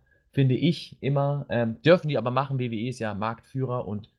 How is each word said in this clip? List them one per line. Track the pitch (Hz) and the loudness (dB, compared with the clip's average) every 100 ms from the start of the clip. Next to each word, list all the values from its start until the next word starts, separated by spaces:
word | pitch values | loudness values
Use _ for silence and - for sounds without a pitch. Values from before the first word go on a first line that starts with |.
| _ _ _ | _ _ _
finde | - 135 127 | 2 2 4
ich | 160 - - - | 2 0 -6 -6
immer. | 131 139 143 143 139 | -2 0 0 -2 -2
Ähm, | 117 117 113 | 0 0 2
dürfen | 151 180 151 | 6 6 4
die | 135 | -2
aber | 120 | 0
machen, | 127 139 135 | -2 -2 -2
W | 123 | -2
W | 110 | -4
E | 123 | -4
ist | 123 | -4
ja | 110 98 | -6 -4
Marktführer | 107 117 _ 135 131 123 - | -6 -6 _ -6 -4 -4 -4
und | 107 - | -8 -10